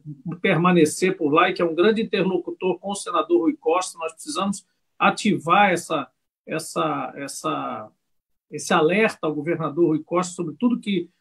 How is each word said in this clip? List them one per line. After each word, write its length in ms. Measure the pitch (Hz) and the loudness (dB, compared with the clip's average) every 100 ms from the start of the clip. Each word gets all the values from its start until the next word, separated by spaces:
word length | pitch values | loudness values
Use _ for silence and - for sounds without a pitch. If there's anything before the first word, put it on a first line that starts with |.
| 151 143 170 - | -8 -14 -12 -4
permanecer 760 | 196 160 175 175 151 - 185 185 | 0 2 4 4 4 2 -2 0
por 160 | 147 | 2
lá, 160 | 156 185 | 4 2
e 40 | |
que 80 | 180 | 2
é 40 | 175 | -2
um 100 | 160 | 2
grande 260 | 208 214 | 2 2
interlocutor 760 | 226 202 185 180 - 170 185 175 | 0 0 0 -2 -4 -6 -4 -4
com 120 | 196 | -6
o 40 | 196 | -8
senador 460 | - 170 156 170 | -4 -2 2 2
Rui 160 | 160 143 | 2 0
Costa. 380 | 160 175 185 170 | 0 0 -2 -8
Nós 160 | 160 | -10
precisamos 520 | - 156 147 202 - - _ _ _ | -10 -10 -4 -4 -4 -10 _ _ _
ativar 720 | 196 190 214 151 147 190 202 | 0 0 0 0 2 4 4
essa, 360 | 170 - 156 127 _ _ _ - | 2 -2 -6 -6 _ _ _ -8
essa, 640 | 156 160 175 160 139 127 - | -8 -6 -4 -2 -4 -6 -10
essa, 720 | 139 - 156 143 131 110 107 _ _ _ _ _ _ | -12 -8 -6 -6 -6 -10 -12 _ _ _ _ _ _
esse 240 | 151 - | -12 0
alerta 540 | 180 156 196 220 - 160 | 4 4 4 2 0 -4
ao 80 | 151 | -4
governador 540 | 151 160 151 147 165 | -4 -2 -2 2 2
Rui 120 | 156 | 2
Costa 320 | - 175 180 | 0 -2 -2
sobre 220 | - 165 - | -6 -8 0
tudo 220 | 247 240 | 0 0
que 300 | 214 185 170 _ | 0 -2 -4 _